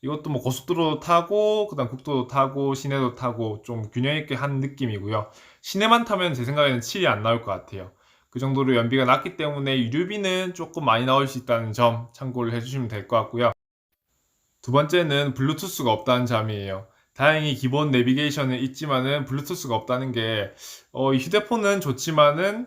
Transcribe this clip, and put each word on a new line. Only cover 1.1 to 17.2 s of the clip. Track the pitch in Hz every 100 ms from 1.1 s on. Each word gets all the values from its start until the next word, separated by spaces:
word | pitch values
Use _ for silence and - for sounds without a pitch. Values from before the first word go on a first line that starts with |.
| 170 170 208 214 214 208
그다음 | 147 123
국도도 | 127 - 139 123
타고, | 139 135 139 139
시내도 | 135 143 139 127
타고 | 123 127 113 113 104
좀 | - 117 107
균형 | 123 135 151
있게 | 151
한 | 131 143 139
느낌이고요. | 135 139 127 104 98 110 107 - - _
시내만 | - 190 220 233
타면 | 233 202 180
제 | 131
생각에는 | 120 147 143 127
칠이 | 110 208 170
안 | 104
나올 | 107 117
것 | -
같아요. | 92 - 98 92 _ _ _ _
그 | 127
정도로 | 135 135 131 123
연비가 | 117 131 123
낮기 | 135 - -
때문에 | 151 143 139 131
유류비는 | 117 139 180 208 196 185 185
조금 | 175 165 -
많이 | 139 113 127
나올 | 135 139
수 | 127
있다는 | 117 117 117
점 | 107 120 113 120
참고를 | - 135 123 117
해주시면 | 117 123 135 120
될 | 107 98
것 | 117
같고요. | 110 117 120 - _ _ _ _ _ _ _ _ _ _
두 | -
번째는 | 131 147 175 170 143 143
블루투스가 | 131 135 151 190 - 123
없다는 | 107 - 123 123
점이에요. | 117 110 104 98 95 101 _ _
다행히 | -